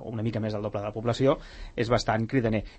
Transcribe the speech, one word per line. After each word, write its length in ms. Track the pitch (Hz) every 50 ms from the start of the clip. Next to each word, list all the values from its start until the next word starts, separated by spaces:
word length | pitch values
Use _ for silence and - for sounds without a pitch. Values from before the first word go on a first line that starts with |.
| - -
una 120 | 117 113 107
mica 160 | 117 107 110 107
més 100 | 110 107
del 120 | 104 104
doble 160 | 107 - 104
de 80 | 101 107
la 40 | 107
població, 440 | 113 110 117 113 - 135 135 151 165 - - - - - - - -
és 100 | 120 110
bastant 380 | 120 110 - - 110 110 113 110
cridaner. 320 | - 135 113 113 110 107 - - -